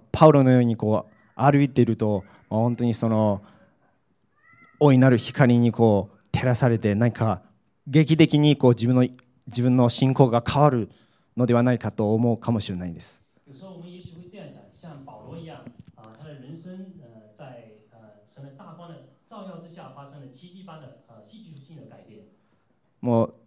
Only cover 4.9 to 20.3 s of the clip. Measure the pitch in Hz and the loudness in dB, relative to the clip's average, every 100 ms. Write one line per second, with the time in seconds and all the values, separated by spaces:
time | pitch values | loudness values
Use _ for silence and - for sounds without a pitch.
4.9 | 131 131 120 - - 127 120 117 110 113 | 6 4 2 -2 0 2 4 2 2 2
5.9 | 101 - _ _ - 127 117 127 113 104 | 2 -2 _ _ -4 -2 0 0 0 -2
6.9 | 101 120 107 110 92 _ _ _ _ - | 0 -2 -2 -4 -4 _ _ _ _ -2
7.9 | 139 156 160 160 147 147 147 131 117 117 | 0 2 4 4 4 2 4 2 2 0
8.9 | 127 123 - _ _ - - 123 127 120 | 0 0 -4 _ _ -14 -4 0 2 0
9.9 | - 135 131 131 117 - 139 147 127 101 | 0 0 4 4 2 -2 2 2 2 -6
10.9 | _ _ _ _ - 120 120 123 120 110 | _ _ _ _ -4 0 2 2 -2 -4
11.9 | - 107 110 117 113 - 117 101 92 87 | -4 -2 0 0 -2 -4 -4 -4 -10 -10
12.9 | 82 - - _ _ _ 135 190 175 170 | -14 -20 -20 _ _ _ -20 -20 -20 -20
13.9 | 180 - 165 175 208 151 - _ _ - | -20 -20 -20 -20 -20 -20 -20 _ _ -20
14.9 | 139 135 - 110 165 160 139 120 - - | -20 -20 -20 -20 -20 -20 -20 -20 -20 -20
15.9 | _ 110 110 156 143 127 165 185 185 185 | _ -20 -20 -20 -20 -20 -20 -20 -20 -20
16.9 | 160 123 113 107 _ 143 120 110 107 _ | -20 -20 -20 _ _ -20 -20 -20 -20 _
17.9 | 117 107 104 _ - 139 131 180 160 170 | _ -20 _ _ -20 -20 -20 -20 -20 -20
18.9 | 143 - _ _ 214 185 165 - - 139 | -20 -20 _ _ -20 -20 -20 -20 -20 -20
19.9 | 135 139 143 131 | -20 -20 -20 -20